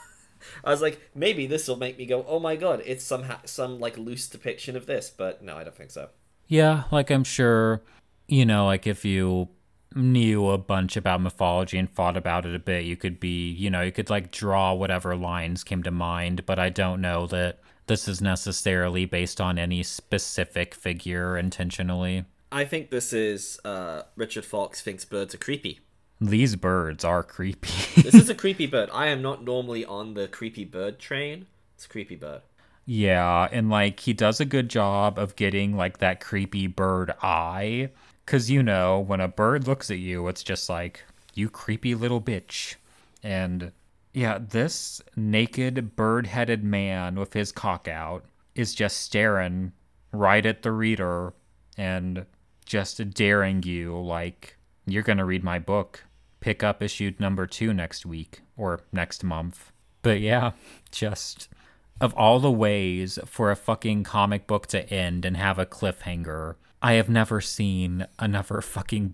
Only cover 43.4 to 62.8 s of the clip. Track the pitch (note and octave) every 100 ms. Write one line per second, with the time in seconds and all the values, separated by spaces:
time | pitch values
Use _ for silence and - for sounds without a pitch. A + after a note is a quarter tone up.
43.4 | F2+ F2+ F2 - _ _ _ C3 A#2 G2
44.4 | G#2 A2+ D#3 - - - - A2+ G#2+ G#2+
45.4 | A2+ C3+ B2+ B2+ A2 - A2 A#2 G#2+ A#2+
46.4 | A#2 A2 G#2 G2+ G2 F#2 F2+ F#2 G2 G#2
47.4 | G2+ - G#2 E2+ E2+ D#2+ D#2+ F#2 - _
48.4 | _ - A2+ - D#3+ - - G#2 A2 G2
49.4 | F2+ F2+ F#2 - _ _ _ G#2 G2 G#2
50.4 | A2 G#2+ A#2 A2 A2 G#2 F2+ F2 F2+ -
51.4 | _ _ _ - F#2+ F#2 F#2 F#2 F#2+ _
52.4 | _ _ - G#2+ F#2+ - G2+ F#2+ G2+ G#2
53.4 | F#2+ F#2+ F2+ F2 E2+ F2 F2 E2 F2 -
54.4 | - - _ _ - G2 A2 G2 F#2 F#2
55.4 | F#2 F2 E2+ G2+ - - - _ _ _
56.4 | A2+ G2+ G#2+ - G#2 - G2+ F#2 G2 F#2+
57.4 | F2+ - A2+ F#2+ E2 - F2+ D#2+ D#2+ -
58.4 | _ - G2 E2+ - F#2+ E2+ - F#2 D#2+
59.4 | F2 - - _ _ _ A#2 G#2 G#2+ A#2+
60.4 | A#2 - - - - - G#2+ F#2+ - -
61.4 | - - - _ _ - B2+ - A2 B2+
62.4 | C3+ A2+ G#2+ G2+